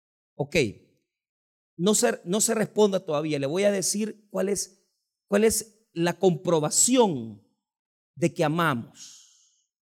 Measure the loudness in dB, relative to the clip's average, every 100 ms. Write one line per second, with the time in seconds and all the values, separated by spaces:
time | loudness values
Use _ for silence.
0 | _ _ _ -12 -4 -2 -2 -6 _ _
1 | _ _ _ _ _ _ _ -4 0 2
2 | 0 -2 -4 -2 -2 -2 -2 2 2 2
3 | -4 -4 -2 -4 -2 0 0 0 -2 -4
4 | -6 -8 _ -6 -4 -4 -8 _ _ _
5 | _ _ -2 2 2 0 -8 _ _ -4
6 | -2 2 2 2 0 0 0 0 2 4
7 | 4 2 -8 -16 _ _ _ _ _ _
8 | _ -4 -4 0 0 2 0 0 -6 -16
9 | -20 -20 -20 _ _ _ _ _